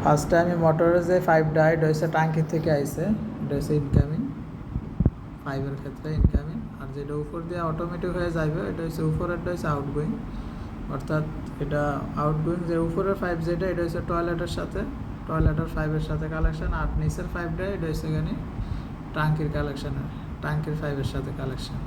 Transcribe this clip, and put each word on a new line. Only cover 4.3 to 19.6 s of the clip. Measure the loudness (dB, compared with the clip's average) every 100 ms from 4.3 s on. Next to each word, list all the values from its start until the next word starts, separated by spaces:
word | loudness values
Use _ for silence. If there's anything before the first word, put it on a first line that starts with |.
| -6 -10 -12 -6 -6 -6 2 2 2 -14 -10 -6
পাইপের | -4 -4 -4
ক্ষেত্রে | -8 -8 -4
ইনকামিং। | 4 6 4 -2 -8 -10 -10
আর | -10 -8
যেটা | -6
উপর | -4 -4 -6 -6
দিয়ে | -4
অটোমেটিক | -2 -2 -4 -4 -4
হয়ে | -2 -2
যাবে, | 0 0
এটা | 0 -4 -4
হচ্ছে | -6 -2
উপরেরটা | 0 0 0 -2 -2
হচ্ছে | -2 0
আউটগোয়িং, | -2 -2 -2 -2 -4 -6 -8 -8 -8 -10 -10 -8
অর্থাৎ | -6 -2 -2 -2 -6 -8 -6
এটা | -2 0 0 -2 -4 0
আউটগোয়িং | 0 2 0 -2 0
যে | 0
উপরের | 0 0 0 0
পাইপ | 0 -2
যেটা, | 0 0 0
এটা | 0
হচ্ছে | 0 -2 -2
টয়লেটের | 0 0 -2 -2
সাথে, | -4 -4 -4 -4 -6 -8 -8 -4
টয়লেটের | 4 4 4 0 0
পাইপের | 0 0
সাথে | 0 -2 -2
কালেকশন। | 2 2 2 -2
আর | 0 0 2
নিচের | 0 0 -4
পাইপটা, | -4 -4 -2
এটা | -2 -2 -2
হচ্ছে | -2 -2
এখানে | -2 -2 -4 -6 -6 -4 -4 -6 -10 -8
টাঙ্কির | 0 0 2 0
কালেকশন, | 0